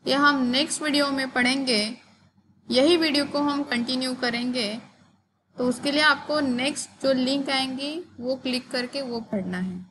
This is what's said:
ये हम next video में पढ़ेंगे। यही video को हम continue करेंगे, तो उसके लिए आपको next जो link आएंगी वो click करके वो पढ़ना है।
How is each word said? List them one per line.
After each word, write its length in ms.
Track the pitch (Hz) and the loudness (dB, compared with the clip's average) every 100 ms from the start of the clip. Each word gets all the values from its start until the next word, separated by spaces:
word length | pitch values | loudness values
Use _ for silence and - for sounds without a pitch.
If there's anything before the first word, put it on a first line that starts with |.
| - | 0
ये 80 | 269 | 4
हम 260 | 285 285 247 | 4 4 2
next 360 | 254 311 - | 2 0 -2
video 300 | 302 285 285 | 0 2 2
में 180 | 269 262 | 0 -2
पढ़ेंगे। 680 | 254 247 277 262 220 214 247 - _ _ _ _ _ - | 0 2 2 0 0 0 -6 -18 _ _ _ _ _ 0
यही 260 | 240 285 349 | 4 6 4
video 280 | 320 285 285 | 4 2 0
को 140 | 294 | 0
हम 240 | 294 285 | 0 0
continue 500 | 285 240 240 254 262 | -2 -2 -2 -2 -4
करेंगे, 680 | 254 247 233 247 247 208 226 - _ _ _ _ _ _ - | -2 -2 -2 -4 -2 -2 -6 -12 _ _ _ _ _ _ -4
तो 100 | 247 | -2
उसके 240 | 240 285 | 0 0
लिए 100 | 285 | 4
आपको 380 | 302 285 - 302 | 4 4 0 0
next 640 | 277 240 262 294 - - | 0 0 -2 -4 -10 -4
जो 100 | 269 | 0
link 360 | 262 254 277 277 | 2 2 0 0
आएंगी 540 | 269 262 262 277 320 359 - | -2 -2 -4 -6 -8 -12 -10
वो 160 | 240 262 | -6 -4
click 340 | 254 254 247 | -4 -4 -4
करके 300 | 254 247 269 | -6 -6 -8
वो 180 | 262 233 | -6 -8
पढ़ना 380 | 226 208 180 180 | -6 -6 -4 -4
है। 220 | 185 180 185 | -6 -8 -14